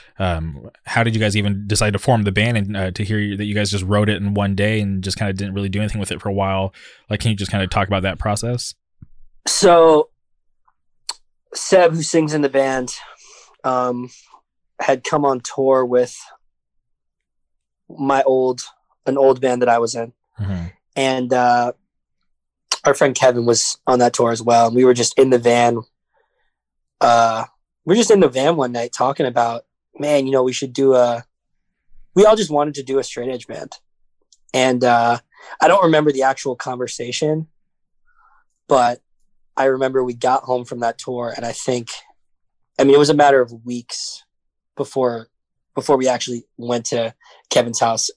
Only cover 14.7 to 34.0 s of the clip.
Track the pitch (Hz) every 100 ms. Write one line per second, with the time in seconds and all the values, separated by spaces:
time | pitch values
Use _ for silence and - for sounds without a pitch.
14.7 | - - 131 - 151 143 127 - - 135
15.7 | 131 123 123 123 - - _ _ _ _
16.7 | _ _ _ _ _ _ _ _ _ _
17.7 | _ - - 135 135 135 131 127 123 -
18.7 | _ _ _ - 139 135 127 127 123 120
19.7 | 117 117 120 117 _ _ - 98 92 85
20.7 | - _ 139 135 131 123 127 123 120 120
21.7 | - _ _ _ _ _ _ _ _ -
22.7 | - 143 139 143 123 131 120 120 113 -
23.7 | - - 123 120 - 120 113 113 117 117
24.7 | 120 127 120 113 - 131 123 120 120 120
25.7 | 117 - _ _ _ _ _ _ _ _
26.7 | _ _ - 123 117 113 110 113 _ _
27.7 | _ - 214 220 202 151 127 147 165 123
28.7 | 120 120 - 127 139 135 123 117 117 -
29.7 | _ _ - 147 143 131 135 127 123 135
30.7 | 123 135 127 120 117 - _ _ _ _
31.7 | _ _ - - 180 214 220 165 147 147
32.7 | 143 131 135 - - 123 123 - 113 -
33.7 | - _ _